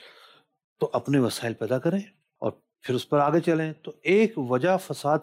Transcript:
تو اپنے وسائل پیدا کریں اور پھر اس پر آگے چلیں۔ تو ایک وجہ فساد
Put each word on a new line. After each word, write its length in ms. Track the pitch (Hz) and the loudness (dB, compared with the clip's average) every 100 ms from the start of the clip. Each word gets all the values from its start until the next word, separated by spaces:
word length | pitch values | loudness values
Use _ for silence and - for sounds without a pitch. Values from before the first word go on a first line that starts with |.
| - - - - _ _ _ - | -20 -20 -20 -20 _ _ _ -6
تو 120 | 151 | -4
اپنے 260 | 123 - 139 | -2 0 2
وسائل 360 | 117 - 117 | 2 -2 -6
پیدا 240 | 113 113 127 | -4 -2 -2
کریں 200 | 170 190 202 _ _ _ | 0 -2 -4 _ _ _
اور 140 | 107 - _ _ | -8 -8 _ _
پھر 140 | - | -4
اس 140 | 123 - | -4 0
پر 100 | 147 | 0
آگے 220 | 143 165 | 2 2
چلیں۔ 320 | 160 160 156 151 | 2 0 -2 -8
تو 100 | - - | -16 -8
ایک 300 | 156 196 220 185 | 2 4 4 0
وجہ 400 | 123 127 170 185 | -2 0 2 0
فساد 420 | - 143 143 151 | -2 -4 0 -2